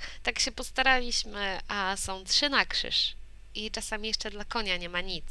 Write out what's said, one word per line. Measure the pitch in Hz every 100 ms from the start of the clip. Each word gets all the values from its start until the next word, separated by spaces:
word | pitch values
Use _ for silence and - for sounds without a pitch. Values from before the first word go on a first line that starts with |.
| - -
tak | - -
się | -
postaraliśmy, | - 254 - 262 254 240 - 220 202 202 185 -
a | 208 190 196
są | - 190
trzy | 190 - 294
na | 262 190
krzyż. | - - - - - - - -
I | - 214
czasami | 226 - 214 220
jeszcze | 214 214
dla | 202
konia | 208 240 202 180
nie | 175
ma | 180
nic. | 185 170 -